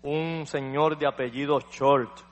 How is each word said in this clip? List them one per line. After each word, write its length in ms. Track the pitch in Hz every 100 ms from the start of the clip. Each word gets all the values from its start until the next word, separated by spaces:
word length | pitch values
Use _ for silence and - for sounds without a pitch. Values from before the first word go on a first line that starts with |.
un 420 | 143 156 160 165 147
señor 520 | 151 135 139 156 151
de 100 | 147
apellido 520 | - 127 120 143 143 -
Short 480 | - 135 139 117 - -